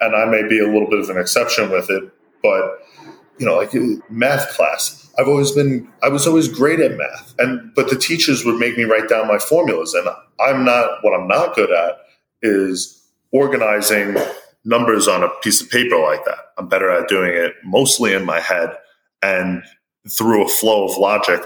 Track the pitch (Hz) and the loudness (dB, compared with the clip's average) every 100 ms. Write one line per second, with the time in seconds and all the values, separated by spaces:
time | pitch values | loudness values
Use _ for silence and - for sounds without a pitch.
0 | 113 107 113 110 107 110 104 107 107 107 | 0 0 2 0 2 2 2 2 2 0
1 | 95 92 90 123 113 - 101 92 90 95 | -2 -4 -2 0 0 -2 0 -2 -2 -4
2 | 95 _ _ _ 107 98 - - - - | -6 _ _ _ 0 0 -2 -8 -18 -20
3 | - - _ - 113 85 104 127 123 104 | -20 -20 _ -6 0 0 0 -2 -2 -4
4 | - 113 127 139 - - 78 - - - | -8 -2 0 0 -2 0 0 0 -6 -10
5 | - - 135 143 139 143 143 127 - _ | -8 -2 2 2 2 2 0 -2 -6 _
6 | 135 143 156 160 139 123 143 160 131 117 | -2 0 2 2 0 0 0 2 0 -2
7 | 71 - - - 123 127 - - 127 131 | -8 -10 -12 -2 -2 -2 -4 -2 0 -2
8 | - 165 156 127 120 117 120 120 113 110 | -2 0 0 0 0 0 -2 -2 0 0
9 | 110 113 110 104 - 160 147 85 80 87 | 2 0 2 0 2 2 2 0 -2 -2
10 | 90 - - - 127 131 123 120 110 - | -2 -6 -14 -2 0 2 2 2 0 0
11 | 107 98 90 123 170 117 98 85 85 - | 0 0 0 0 0 0 2 2 0 -4
12 | - _ _ _ 113 98 95 90 - _ | -14 _ _ _ 0 2 0 -4 -8 _
13 | _ _ _ 135 139 127 110 107 101 107 | _ _ _ 0 2 2 2 0 0 0
14 | 101 98 - - - _ 110 120 117 107 | 0 -2 -4 -8 -18 _ -2 0 2 2
15 | 101 92 87 - 110 98 - 123 - 85 | 2 2 -2 -2 -2 -2 0 -2 0 2
16 | 76 76 - - - - 90 95 95 87 | 0 0 -4 -8 -12 -14 -2 0 2 0
17 | - 98 90 87 85 - 95 107 135 - | 0 0 0 0 -2 -4 -2 0 2 0
18 | 110 95 90 82 - 90 - - - _ | 0 0 0 -4 -2 -2 -2 -6 -20 _
19 | _ _ 98 92 92 90 - _ _ _ | _ _ -2 -2 -2 -6 -10 _ _ _
20 | 101 - 113 110 - - 110 107 95 92 | -10 -4 0 2 2 0 2 2 0 0
21 | 98 104 98 87 | 2 2 0 -2